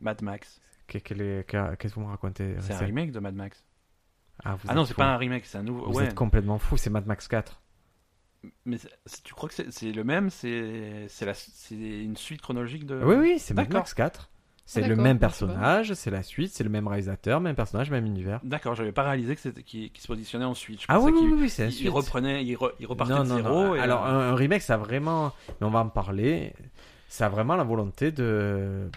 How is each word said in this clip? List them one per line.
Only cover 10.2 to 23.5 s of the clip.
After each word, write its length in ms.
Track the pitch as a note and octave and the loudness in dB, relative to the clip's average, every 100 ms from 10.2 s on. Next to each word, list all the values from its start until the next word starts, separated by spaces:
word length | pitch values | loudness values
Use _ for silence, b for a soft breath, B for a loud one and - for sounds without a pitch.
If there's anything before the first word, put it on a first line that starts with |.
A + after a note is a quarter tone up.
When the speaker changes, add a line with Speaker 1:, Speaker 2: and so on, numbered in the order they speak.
| G3 | 0
Speaker 1:
c'est, 760 | - B2 A#2 A2 A2+ G#2+ G#2 G#2 | -2 -6 -4 -6 -8 -10 -12 -14
c'est 180 | - G2+ | -8 -6
la, 80 | |
c'est 400 | G2 - - - | -6 -10 -20 -16
une 420 | G#2+ A2 G#2 G#2+ A2 | -12 -8 -8 -8 -8
suite 240 | - D#3 | -10 -12
chronologique 460 | - B2 A#2+ D3+ C#3+ | -6 -6 -6 -8 -8
de 120 | C3+ | 0
Speaker 2:
Oui, 140 | B2 A#3 | 4 6
oui, 220 | E4 F4 | 6 4
c'est 140 | - | 0
Mad 140 | G#2+ D4 | 0 2
Speaker 1:
D'accord. 140 | F#3+ | 0
Speaker 2:
Max 120 | F3+ | -2
quatre. 360 | - A#2 - - - _ _ | 0 -2 -2 -18 -20 _ _
C'est 160 | - - | -6 0
Speaker 3:
Ah, 60 | G#2 | 2
Speaker 2:
le 20 | |
Speaker 3:
d'accord, 140 | A2 | 6
Speaker 2:
même 120 | B2 B2+ | 6 6
Speaker 3:
je 40 | |
sais 0 | |
pas. 320 | - - F#2+ | 4 2 -2
Speaker 2:
personnage, 400 | F#2 A2 F#3+ A3 | 2 4 4 2
c'est 160 | F#3+ - | -4 -4
la 120 | G2 | -4
suite, 300 | F#2+ - F3+ | -6 -4 -6
c'est 120 | - | -2
le 60 | G#2+ | -2
même 160 | G#2+ G#2 | 0 0
réalisateur, 520 | G2+ F#2+ F#2+ - C#3 | -2 -2 -4 0 2
même 160 | F3 C#3 | 2 0
personnage, 340 | G#2+ G#2 C#3+ | -2 0 0
même 160 | C3+ A2+ | 0 0
univers. 340 | G2 F#2 G#2+ | -2 -2 -4
Speaker 1:
D'accord, 300 | C3 D3 A#2+ A#2 | -4 -6 -4 -4
j'avais 160 | A2 | -2
pas 100 | G2+ | 0
réalisé 320 | C#3 C3+ A#2+ | 0 0 -2
que 60 | D3+ | -4
c'était, 200 | C3+ A#2+ | -6 -12
qu'il, 280 | A#2+ A2+ A2 | -14 -12 -12
qu'il 100 | - | -14
se 60 | - | -8
positionnait 380 | A2+ A2 A#2+ | -8 -6 -4
en 100 | B2+ | -4
suite. 260 | B2 - G#2+ | -6 -10 -12
Je 60 | - | 2
Speaker 2:
Ah 60 | E3+ | 4
Speaker 1:
pensais 140 | C#4 | 8
Speaker 2:
oui, 60 | D#4+ | 8
Speaker 1:
qu'il, 120 | D#4+ | 8
Speaker 2:
oui, 40 | D#4 | 6
oui, 80 | C#4 | 4
c'est 140 | - | 2
un 20 | A2 | 0
Speaker 1:
il, 60 | |
Speaker 2:
suite. 120 | B2+ - | 0 0
Speaker 1:
il 40 | |
reprenait, 540 | B2+ C3+ C3 C3 C#3 | 0 0 0 0 -2
il 120 | B2+ A#2+ | -2 0
re-, 160 | B2+ - | -2 -2
il 80 | A2+ | -8
repartait 260 | A#2 A#2+ | -2 2
Speaker 2:
Non, 120 | C#3 | 2
Speaker 1:
de 40 | C3+ | 2
Speaker 2:
non, 80 | B2 | 2
Speaker 1:
zéro 280 | A2+ | 2